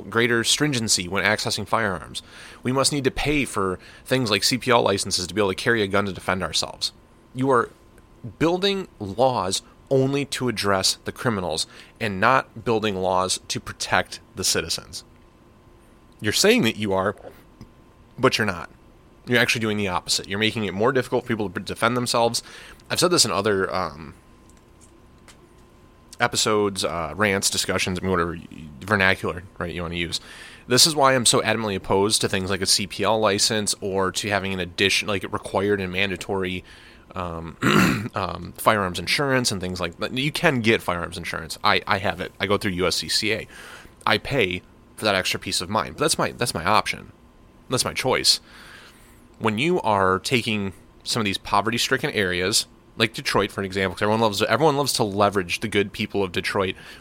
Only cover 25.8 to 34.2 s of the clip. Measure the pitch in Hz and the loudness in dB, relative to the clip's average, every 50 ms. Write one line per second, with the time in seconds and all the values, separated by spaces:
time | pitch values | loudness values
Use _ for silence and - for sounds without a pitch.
25.8 | - - - - - - - - 117 120 - 110 - 117 107 104 104 101 98 92 | -20 -20 -20 -20 -20 -18 -6 -2 -2 -2 0 0 2 2 4 4 2 2 0 -2
26.8 | 98 80 78 85 82 76 76 87 107 104 98 98 98 - - 92 - - 92 95 | -4 -4 -2 -4 -4 -4 -2 0 2 2 2 2 0 0 0 -2 0 0 0 0
27.8 | - 104 92 87 90 92 92 87 85 85 82 85 - - - - 80 76 76 65 | 0 -2 -2 -2 0 0 0 0 0 -2 -4 -8 -12 -14 -16 -16 -16 -16 -16 -10
28.8 | - 95 107 101 95 95 95 - - 98 82 87 90 - - - 90 85 - 87 | -4 0 2 4 4 4 2 2 -2 -4 -6 -6 -10 -14 -10 -8 -8 -6 -6 -6
29.8 | 87 85 85 87 85 80 - - - - - - - - - - - - 120 127 | -6 -4 -4 -4 -4 -4 -4 -8 -8 -12 -18 -18 -18 -20 -20 -14 -2 2 4 4
30.8 | - 170 151 151 139 131 131 131 117 - - 123 - 110 110 110 113 107 98 95 | 4 4 4 4 4 6 6 4 4 4 4 4 4 2 2 0 0 -2 -2 -2
31.8 | - - 110 98 98 110 110 - - 107 - 98 92 92 98 90 92 - - - | 0 2 4 4 4 4 2 2 0 0 0 0 0 -2 -2 0 0 0 0 0
32.8 | 104 87 - - 98 98 110 110 107 101 98 104 - - 117 107 104 101 - - | 0 -4 -4 0 0 2 2 4 4 2 4 2 2 2 0 0 0 -2 -4 -4
33.8 | - 101 92 98 95 92 87 - | -4 -2 0 0 0 0 0 -2